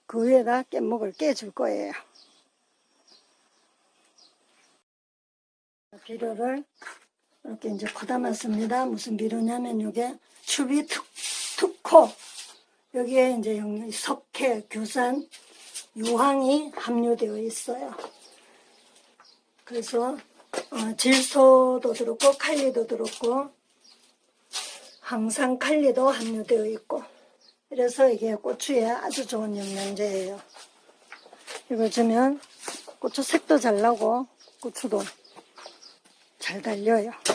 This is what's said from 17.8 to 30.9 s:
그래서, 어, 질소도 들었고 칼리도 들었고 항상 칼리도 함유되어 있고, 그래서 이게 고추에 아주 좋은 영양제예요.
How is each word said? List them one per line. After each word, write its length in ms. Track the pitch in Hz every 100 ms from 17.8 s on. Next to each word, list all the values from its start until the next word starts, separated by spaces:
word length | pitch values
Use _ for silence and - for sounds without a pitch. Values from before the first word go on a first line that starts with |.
| 277 226 - - - - _ _ _ _ _ _ _ _ - _ _ _
그래서, 520 | - 240 220 233 247 294 - _ _ - -
어, 260 | 247 220 220
질소도 960 | 254 262 262 285 262 262 254 254 240
들었고 400 | 226 226 226 277 277
칼리도 480 | 294 294 269 233 220
들었고 640 | 226 220 - 233 262 277 - _ _ _ _ _ _ _ _ _ - - - - -
항상 580 | - 240 220 226 254 254
칼리도 500 | 269 302 277 240 262
함유되어 580 | 226 226 220 208 233 214
있고, 360 | 220 - - - - _ _ _ _ _
그래서 400 | 254 247 240 262
이게 260 | 220 226
고추에 520 | 208 - 247 - 262 226
아주 400 | 240 - 277 233
좋은 300 | 226 214 202
영양제예요. 840 | 196 196 196 202 208 190 185 202 - - - _ _